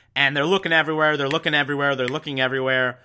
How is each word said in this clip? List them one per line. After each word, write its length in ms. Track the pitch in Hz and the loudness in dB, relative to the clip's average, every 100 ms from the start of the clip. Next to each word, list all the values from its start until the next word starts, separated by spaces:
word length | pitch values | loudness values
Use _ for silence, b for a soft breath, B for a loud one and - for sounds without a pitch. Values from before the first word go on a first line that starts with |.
| b | b
And 200 | 135 139 | 0 0
they're 120 | 143 151 | 2 2
looking 260 | 190 180 | 0 2
everywhere, 440 | 165 151 156 156 147 | 2 2 2 2 2
they're 120 | 139 | 0
looking 260 | 160 165 | -2 0
everywhere, 400 | 151 139 143 143 | 0 0 0 0
they're 140 | 135 123 | 0 -2
looking 320 | 147 147 135 | -4 -6 -2
everywhere. 600 | 131 131 131 131 127 120 | -2 -2 -2 0 -2 -4